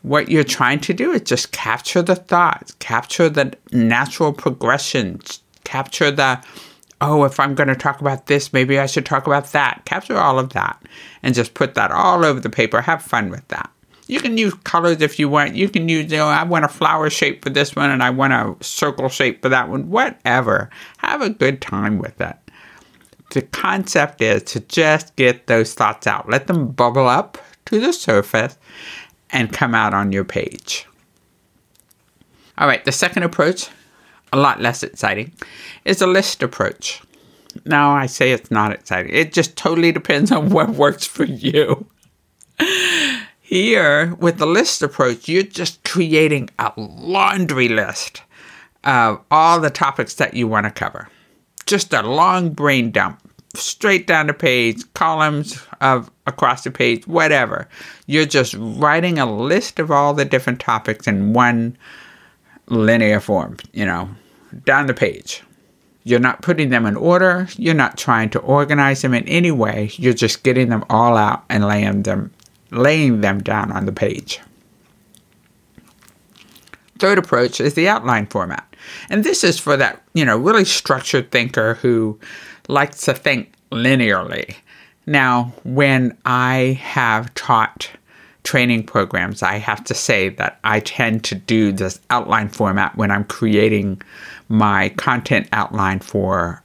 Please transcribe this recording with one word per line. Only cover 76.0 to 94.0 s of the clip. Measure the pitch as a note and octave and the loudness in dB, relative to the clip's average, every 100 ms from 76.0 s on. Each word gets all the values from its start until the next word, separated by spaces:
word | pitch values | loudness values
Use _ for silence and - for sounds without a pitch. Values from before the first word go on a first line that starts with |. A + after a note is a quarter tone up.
| _ _ _ _ - - _ - _ _ | _ _ _ _ -20 -20 _ -20 _ _
Third | F#3+ G3 | 2 2
approach | - B2 B2 - | 2 0 0 0
is | C3 | -2
the | D3 F3 | 2 2
outline | G#3 A#2+ A#2 G2+ | 2 0 -2 -2
format. | G#2 F2 D2 - - - - - | -4 -4 -8 -12 -20 -20 -20 -4
And | G3+ | -2
this | A3+ F#4 | 0 2
is | F#3 E3+ | 2 0
for | - C#3 | 0 2
that, | B2 - _ | 2 -2 _
you | E3 | 0
know, | C#3 A2 | 2 2
really | D3+ A3 | 4 2
structured | F#3 - - C3+ - - - | 2 -2 0 -2 0 -2 0
thinker | B2+ A#2+ B2 A2 | -2 0 0 0
who | A2+ B2+ A#2 A2 G#2+ - - - - - | 0 2 2 0 -4 -14 -20 -20 -20 -4
likes | C#3 C#3+ - | -2 -2 -2
to | - | -4
think | B2+ - B2+ - _ _ | -2 0 -2 -4 _ _
linearly. | A#2+ B2 C3+ A2+ G2 F2+ - - - _ - - _ - | -2 2 4 4 0 -2 -8 -10 -14 _ -20 -20 _ -2
Now, | D3 C3 B2 B2 - | 0 2 2 -2 -8
when | - B2+ C#3 C3 B2+ - | -6 0 2 4 0 -2
I | - B2 B2+ C3 B2+ C3 | -2 0 0 0 0 -2
have | - - A#2+ A2 A#2+ | -4 -2 0 0 -2
taught | - - A#2 A2 - - - _ _ - _ | -12 2 2 2 -4 -16 -16 _ _ -20 _
training | - C#3 B2 A#2 | -2 0 2 0
programs, | G#2+ A#2+ F#2+ F2+ F#2 G2 | 0 -2 0 -2 -4 -2
I | F#2 G#2 | -4 -2
have | G#2+ G#2+ | -4 -6
to | - | -4
say | B2 - G#2 F#2+ | -6 0 0 0
that | F#2+ - - | -2 -6 -2
I | A2 A2 | 0 0
tend | G#2+ - A#2 A2 | -2 -2 -2 -2
to | - | -4
do | G2 - A2+ G#2 | -8 0 2 2
this | G2 F#2 - _ | 0 -6 -8 _
outline | A#2+ - A2 G#2 | -4 0 -2 -2
format | - G#2+ G2 F#2+ - | -2 0 0 -2 -2
when | G#2 | 0
I'm | G2+ | 0
creating | G2+ - A2+ G#2 G#2+ G#2+ G2+ F#2+ | -2 -4 2 4 4 2 -2 -6